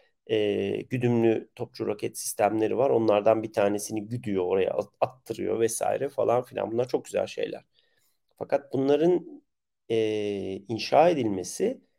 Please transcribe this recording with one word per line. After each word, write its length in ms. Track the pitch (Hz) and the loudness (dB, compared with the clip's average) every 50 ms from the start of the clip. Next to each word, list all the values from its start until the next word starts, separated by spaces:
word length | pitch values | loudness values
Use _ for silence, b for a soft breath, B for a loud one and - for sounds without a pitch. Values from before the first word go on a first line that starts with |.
| b b b b _ - | b b b b _ -2
e, 420 | 113 110 107 104 101 101 98 101 104 104 | -2 0 0 0 0 0 -2 -2 -4 -6
güdümlü 680 | 117 - - 127 123 120 120 117 113 113 110 117 - - _ | -6 -6 -4 -2 0 2 2 4 4 4 4 2 -2 -8 _
topçu 320 | - 120 - - - 110 104 | -12 -12 -12 -10 -8 -6 -6
roket 300 | 104 104 - 113 - - | -4 -4 -6 -8 -8 -8
sistemleri 600 | - - - - 107 101 107 110 110 107 104 104 | -10 -6 -2 0 0 2 2 2 0 0 2 2
var. 120 | 127 139 | 2 2
Onlardan 540 | 131 117 113 110 104 104 104 110 110 113 110 | 2 4 4 4 4 4 6 4 4 2 2
bir 100 | 113 - | -2 0
tanesini 540 | - 104 101 104 104 - - 110 110 101 107 | 2 2 2 2 0 -4 -6 -6 -8 -6 -6
güdüyor, 380 | 117 123 - 110 101 95 90 | -8 -8 -6 -4 -2 -2 0
oraya 260 | 90 92 98 92 90 | 0 0 0 0 0
at-, 220 | - - 101 - _ - | 0 -2 -4 -6 _ -4
attırıyor 580 | - - - - _ - 110 101 98 95 98 110 | -4 -4 -4 -6 _ -10 -8 -6 -4 -4 -2 0
vesaire 500 | 113 110 - - - - 104 113 131 143 | 0 -2 -2 -2 -2 -2 -2 -2 -4 -4
falan 340 | - - 113 110 117 123 127 | -4 -2 0 2 2 0 0
filan. 280 | - - 101 98 98 | -4 -4 -4 -4 -2
Bunlar 160 | 113 117 123 123 | -2 -2 -2 0
çok 180 | - 135 - | -2 -4 -4
güzel 220 | - - 98 95 98 | -4 -4 -4 -4 -4
şeyler. 360 | - - 107 - - - - _ _ _ _ _ _ _ _ _ _ _ _ _ _ - | -4 -6 -6 -6 -6 -10 -16 _ _ _ _ _ _ _ _ _ _ _ _ _ _ -14
Fakat 360 | - - - 139 - - - | -8 -4 -4 -4 -4 -4 -4
bunların, 680 | 127 135 135 143 147 160 175 180 175 - - - - - _ _ _ _ _ _ _ _ - | -2 2 2 2 4 4 4 2 2 0 -4 -16 -20 -20 _ _ _ _ _ _ _ _ -4
e, 80 | 113 113 110 107 107 107 104 104 101 98 95 95 95 95 - - | -2 0 0 0 0 -2 -2 -2 -4 -4 -4 -6 -8 -8 -8 -6
inşa 420 | 117 110 107 - - 135 156 175 | -6 -6 -2 2 4 6 6 6
edilmesi 720 | 175 143 120 110 98 92 87 - - - - 220 262 254 _ _ _ | 4 2 0 -2 -2 -4 -6 -6 -6 -2 -2 -2 -2 -4 _ _ _